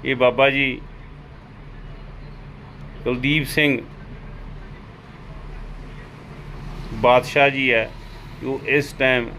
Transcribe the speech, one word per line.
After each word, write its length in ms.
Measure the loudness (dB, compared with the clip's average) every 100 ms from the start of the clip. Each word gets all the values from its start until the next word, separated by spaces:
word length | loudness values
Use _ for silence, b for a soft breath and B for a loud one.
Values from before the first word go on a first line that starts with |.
| -2
ਇਹ 100 | 4
ਬਾਬਾ 340 | 4 8 6
ਜੀ 320 | 6 2 0 -10 -16 -16 -18 -18 -18 -18 -18 -16 -14 -14 -14 -14 -14 -14 -14 -16 -16 -16 -16 -14 -6
ਕੁਲਦੀਪ 420 | -2 0 2 2 2
ਸਿੰਘ 340 | 4 4 4 -2 -14 -14 -14 -14 -12 -12 -12 -14 -14 -16 -18 -18 -18 -16 -14 -12 -12 -12 -12 -12 -14 -16 -16 -16 -14 -14 -12 -10 -10 -8
ਬਾਦਸ਼ਾਹ 560 | 2 6 8 6 6 6
ਜੀ 220 | 6 4
ਹੈ, 160 | 4 2 -6 -16 -16 -16 -8
ਜੋ 180 | -4 -4 2
ਇਸ 260 | 2 2
ਟਾਈਮ 360 | 2 4 4 2